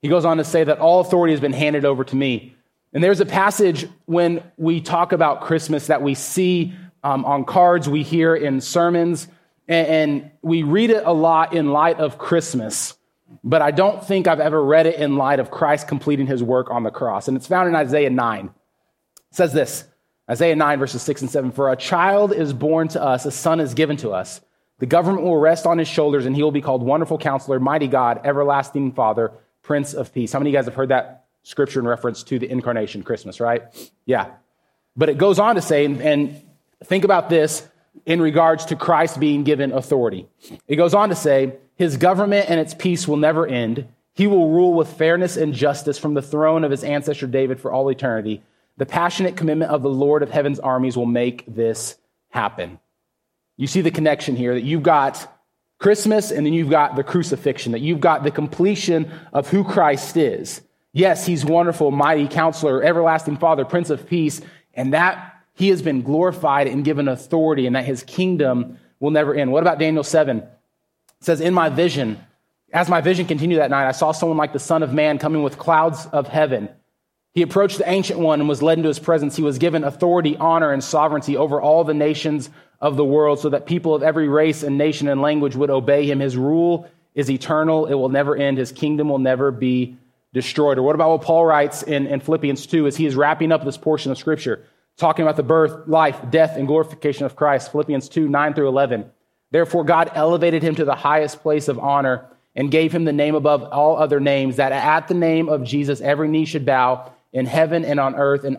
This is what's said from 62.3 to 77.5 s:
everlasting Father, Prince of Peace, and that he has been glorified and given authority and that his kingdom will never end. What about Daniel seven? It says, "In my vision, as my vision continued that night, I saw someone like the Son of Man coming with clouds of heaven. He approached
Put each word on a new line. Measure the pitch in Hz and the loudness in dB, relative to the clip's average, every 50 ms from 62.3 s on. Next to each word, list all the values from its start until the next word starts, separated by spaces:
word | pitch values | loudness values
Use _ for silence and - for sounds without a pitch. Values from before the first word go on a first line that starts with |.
| - - 160 165 156 - 160 151 131 131 | 0 0 0 0 0 0 -2 0 0 2
everlasting | - 156 175 165 170 160 160 160 156 151 147 | 2 2 2 4 2 2 2 0 -2 -4 -6
Father, | 139 170 165 160 139 131 | 0 2 4 4 4 2
Prince | - - 175 170 160 | 2 0 -2 0 -2
of | 156 131 - - | -4 -6 -4 -4
Peace, | 175 175 160 151 143 - - - - - _ _ _ | -2 -2 -2 -2 -4 -6 -16 -18 -20 -20 _ _ _
and | - 127 131 139 | -6 -4 0 2
that | 156 170 185 190 - - - - _ _ _ _ | 2 2 2 0 -2 -12 -20 -20 _ _ _ _
he | _ 185 196 | _ 2 2
has | 196 170 | 2 2
been | 135 160 143 131 | 2 -2 -2 -2
glorified | 120 131 143 156 175 185 175 180 160 151 139 143 143 135 | -2 0 0 2 2 0 0 -2 -2 0 2 2 0 0
and | 123 139 143 | -2 -2 -2
given | 143 156 143 147 139 | -2 0 0 0 -2
authority | 131 123 - - - 165 160 160 151 139 127 123 | -2 -4 -6 -2 0 0 2 2 2 0 0 0
and | 120 | 0
that | 131 127 | -2 -2
his | 139 135 120 - | -4 -6 -6 -8
kingdom | - - - 185 185 180 165 147 131 127 123 120 - - - _ _ _ _ | -12 -4 -2 -2 0 0 0 0 0 0 -2 -2 -6 -10 -20 _ _ _ _
will | 135 147 | -4 0
never | 156 151 151 139 143 | 0 2 0 0 0
end. | 147 143 127 | -2 0 0
What | 131 151 165 | 0 2 2
about | 175 165 143 | 2 2 2
Daniel | 160 156 156 156 143 | 0 0 0 -2 -2
seven? | - - 160 156 139 123 110 | 0 2 2 2 2 0 -4
It | 101 - - _ _ _ _ _ _ _ _ _ _ _ _ _ | -6 -10 -20 _ _ _ _ _ _ _ _ _ _ _ _ _
says, | - - 165 147 | -2 -2 -2 0
"In | 160 175 185 | 0 0 2
my | 180 165 160 | 2 2 2
vision, | 135 143 170 175 135 143 131 110 107 107 - _ _ _ _ _ _ _ _ _ - | 2 0 0 0 0 -2 -4 -4 -6 -8 -12 _ _ _ _ _ _ _ _ _ -2
as | 160 175 170 | -2 0 2
my | 180 170 | 0 0
vision | 143 165 185 175 185 | 2 2 0 0 0
continued | 175 165 147 147 170 175 156 | -4 -4 -2 -2 0 0 0
that | 151 131 | 0 0
night, | 139 139 135 131 | 0 0 0 -2
I | |
saw | 131 - 160 156 156 | 0 0 0 -2 0
someone | - - 165 160 156 | -2 -2 -2 0 0
like | 151 147 - | 0 -2 -2
the | 139 | -6
Son | - - 170 160 160 | -2 0 0 0 0
of | 135 123 | 0 0
Man | 151 151 151 147 139 | 2 2 2 0 0
coming | - 151 160 156 147 | -2 -2 -2 0 -2
with | 139 - - | -2 -4 -6
clouds | - - 165 156 160 165 156 - - - - | -2 2 2 4 4 2 0 -4 -12 -4 -4
of | 147 139 - | -4 -4 -2
heaven. | - 160 151 143 131 113 101 101 - _ _ _ _ _ _ _ _ _ _ _ _ | 0 0 0 2 0 -4 -4 -8 -14 _ _ _ _ _ _ _ _ _ _ _ _
He | 170 | -2
approached | 170 143 | -2 2